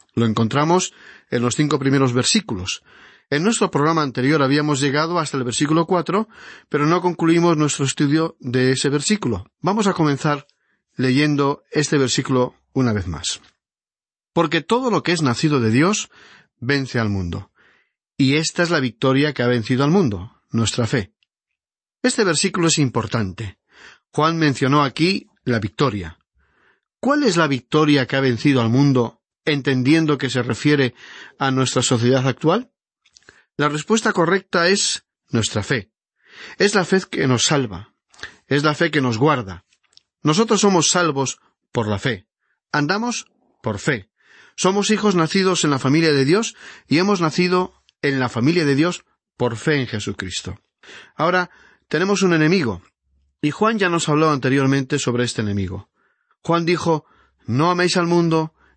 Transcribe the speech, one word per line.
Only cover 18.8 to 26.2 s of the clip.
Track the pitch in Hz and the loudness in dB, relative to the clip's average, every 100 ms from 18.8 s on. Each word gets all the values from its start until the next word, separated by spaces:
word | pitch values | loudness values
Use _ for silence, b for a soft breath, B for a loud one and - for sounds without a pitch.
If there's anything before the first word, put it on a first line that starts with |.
| 127 - 131 135 151 | -2 0 0 2 0
que | 131 | 0
ha | 120 | 0
vencido | 120 107 127 | 0 0 0
al | 143 | 2
mundo, | 196 143 98 98 _ _ | 2 2 -2 -10 _ _
nuestra | 113 110 - 117 | -2 -2 -2 -2
fe. | 131 98 _ _ _ _ _ _ _ _ _ | -2 -4 _ _ _ _ _ _ _ _ _
Este | 247 247 | -2 0
versículo | 196 151 196 202 165 | 0 0 -2 0 0
es | 160 | 2
importante. | 131 120 104 117 95 90 101 - _ B B B B | 0 -2 -4 -4 -4 -8 -12 -14 _ B B B B
Juan | - 156 165 | -2 -2 0
mencionó | 151 127 131 147 | 0 0 2 2
aquí | 139 - 170 196 - _ | 2 0 -2 -2 -8 _
la | - 117 | -4 -2
victoria. | 104 - 139 104 82 - | -4 -2 -2 -2 -10 -16